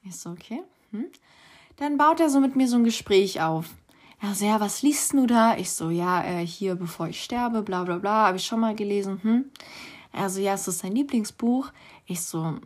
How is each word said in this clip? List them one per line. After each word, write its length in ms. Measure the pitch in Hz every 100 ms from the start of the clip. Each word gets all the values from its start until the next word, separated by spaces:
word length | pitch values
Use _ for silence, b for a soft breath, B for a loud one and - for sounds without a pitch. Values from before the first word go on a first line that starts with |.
Ich 140 | 196 170
so, 140 | 170
„Okay, 320 | 170 - 240 381 _ _
hm.“ 200 | 208 320 _ b b b b b -
Dann 220 | 285 285
baut 220 | 294 330
er 100 | 320
so 100 | 269
mit 160 | 269 262
mir 120 | 262
so 80 | 240
ein 80 |
Gespräch 560 | 233 220 - 196 196 -
auf. 260 | 160 160 165 - _ b b b
Er 140 | 208
so, 120 | 190 202
„Ja, 140 | 220
was 220 | 208 -
liest 300 | 294 294 -
denn 80 | 277
du 40 | 254
da?“ 300 | 233 226 -
Ich 160 | 185
so, 180 | - 165
„Ja, 320 | 170 180 180
äh, 220 | - 175 175
hier, 300 | - 196 180
bevor 320 | 175 - 165
ich 140 | -
sterbe, 400 | - 240 240 226
bla, 200 | 208 185
bla, 160 | 180 175
bla, 300 | 202 220 214
hab 80 | 185
ich 100 | -
schon 140 | 226
mal 160 | 226 214
gelesen, 440 | 202 202 196 190
hm.“ 280 | 214 233 269 - B B B B B
Er 180 | - 196
so, 100 | 190
„Ja, 140 | 196
ist 140 | 196 196
das 100 | 180
dein 160 | 185
Lieblingsbuch?“ 760 | 220 285 233 208 - 233 247 277 B B B _
Ich 160 | 180
so 360 | - 165 160 143